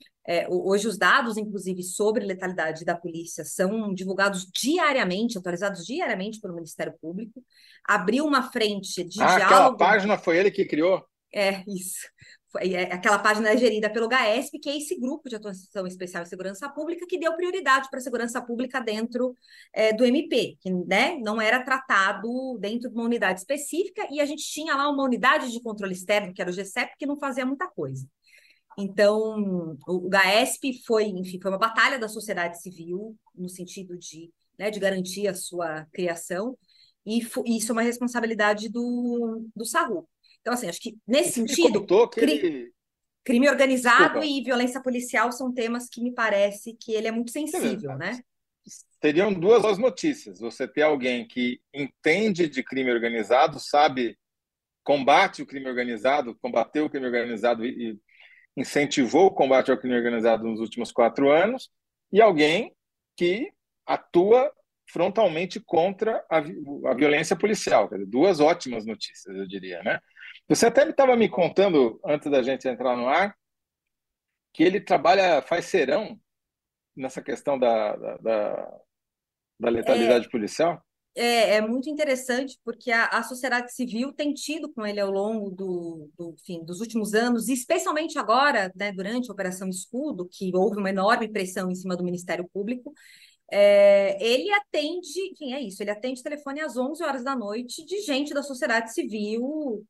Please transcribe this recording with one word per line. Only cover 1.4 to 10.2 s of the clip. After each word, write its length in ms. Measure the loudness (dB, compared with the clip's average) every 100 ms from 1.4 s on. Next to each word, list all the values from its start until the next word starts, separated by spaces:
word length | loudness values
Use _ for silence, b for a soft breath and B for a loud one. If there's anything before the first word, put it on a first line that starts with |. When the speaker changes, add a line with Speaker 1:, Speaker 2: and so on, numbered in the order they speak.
| -6 -6 -6 -6
Speaker 1:
sobre 420 | -8 -2 0 0
letalidade 600 | -4 -6 -6 -4 -4 -4
da 120 | -4 -6
polícia 480 | -8 -12 -12 -12
são 500 | -8 -2 -2 -2 -4
divulgados 520 | -4 -4 0 0 0 -6
diariamente, 920 | -4 0 2 2 2 0 0 -2 -4
atualizados 480 | -6 -4 -4 -6 -8
diariamente 540 | -6 -4 -4 -6 -10
pelo 160 | -10 -10
Ministério 380 | -12 -8 -10 -8
Público. 420 | -10 -10 -12 -16 -20 b b b
Abriu 420 | 0 0 2 0 2
uma 240 | 0 0
frente 540 | -2 -2 -2 -6 -8
de 180 | -6 2
Speaker 2:
Ah, 140 | 4 6
aquela 120 | 8
Speaker 1:
diálogo. 300 | 8 8 6
Speaker 2:
página 400 | 4 4 2
foi 200 | 0